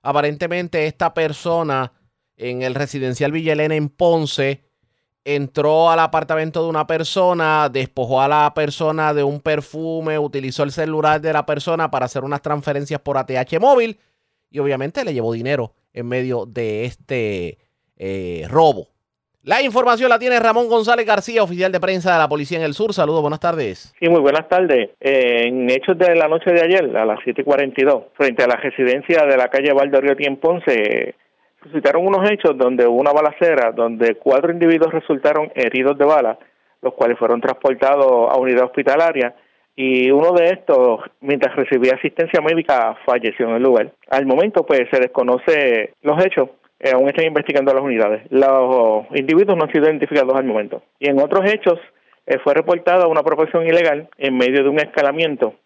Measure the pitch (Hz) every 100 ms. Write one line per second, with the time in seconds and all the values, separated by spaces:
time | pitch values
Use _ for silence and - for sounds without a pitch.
0 | 139 143 147 147 175 175 175 165 151 -
1 | 165 - 156 147 175 170 160 135 127 _
2 | _ _ _ _ 123 123 127 127 143 143
3 | 131 123 143 160 160 151 156 156 147 _
4 | 175 165 151 - 139 139 _ _ _ _
5 | _ _ 139 143 135 - 147 156 165 165
6 | 160 160 151 160 160 160 165 156 151 160
7 | 160 196 180 175 160 156 147 131 131 -
8 | 120 131 135 151 147 151 147 - 156 156
9 | 156 147 139 143 160 151 143 156 160 165
10 | 160 156 147 139 131 127 143 135 156 156
11 | 151 156 156 151 147 147 170 165 156 135
12 | 123 135 131 143 151 147 143 143 139 151
13 | - 139 131 127 131 165 247 262 226 208
14 | _ _ _ _ _ 147 143 131 139 285
15 | 233 135 113 117 123 143 113 _ _ -
16 | 120 127 127 120 117 120 113 107 120 -
17 | _ 131 110 98 85 - _ _ _ _
18 | 95 95 90 85 78 143 160 107 82 _
19 | _ _ _ _ - 240 277 226 247 233
20 | 254 233 247 240 226 226 233 226 220 240
21 | 226 202 - 226 190 175 185 180 185 190
22 | 180 170 151 151 139 170 160 143 214 190
23 | 151 160 147 151 170 165 117 92 - _
24 | 170 170 139 151 156 180 180 131 104 _
25 | 139 135 123 120 120 127 123 131 - 170
26 | 180 170 151 160 185 170 165 190 147 113
27 | 110 107 - 117 139 139 139 127 135 127
28 | - - 139 117 123 120 143 - 127 131
29 | - 165 147 131 123 135 143 139 139 135
30 | 139 139 143 135 160 175 160 120 107 58
31 | - - _ _ _ _ - 151 143 151
32 | 185 196 202 202 170 131 127 127 120 120
33 | 143 147 151 147 170 147 120 107 117 113
34 | 117 104 - 131 165 170 165 160 160 160
35 | - 143 151 151 151 - 120 127 131 143
36 | 143 156 117 107 _ _ _ _ 131 -
37 | 117 120 113 120 131 127 139 131 135 143
38 | 135 120 117 135 131 123 127 143 135 143
39 | 165 147 123 - _ _ _ - 131 127
40 | 127 139 165 180 170 185 - 139 127 110
41 | - _ 135 139 131 - 131 131 127 131
42 | 151 - 165 175 151 165 156 131 113 117
43 | - 123 113 - 117 113 131 117 110 _
44 | _ 135 139 131 208 196 - 139 123 135
45 | 123 - 123 127 - 151 135 117 107 _
46 | 147 151 185 160 127 - _ _ 135 127
47 | 139 143 160 151 143 135 135 131 139 117
48 | 104 107 - 135 135 135 127 131 113 107
49 | - 147 135 160 202 175 151 160 156 156
50 | 143 147 131 135 131 110 101 - _ _
51 | 143 139 143 185 190 214 190 170 - _
52 | _ _ - 135 147 147 160 175 170 180
53 | 175 156 147 151 156 170 165 165 165 147
54 | 160 _ 139 127 127 139 139 151 151 -
55 | 143 147 165 131 113 -